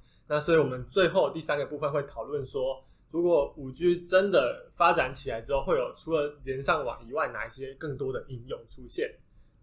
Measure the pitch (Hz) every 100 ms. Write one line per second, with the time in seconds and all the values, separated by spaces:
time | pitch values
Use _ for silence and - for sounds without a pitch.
0 | - _ - 147 147 156 131 127 127 196
1 | 170 180 147 160 156 147 135 147 147 147
2 | 139 120 120 143 127 135 131 131 - _
3 | _ 160 175 160 139 - 131 151 175 175
4 | - 185 202 170 123 - - - 170 165
5 | 131 135 135 113 110 139 185 151 120 -
6 | 156 160 147 147 131 131 135 156 127 113
7 | 113 143 139 113 113 - 131 135 156 127
8 | 131 123 - 123 127 - - - 120 -
9 | 135 - _ _ _ _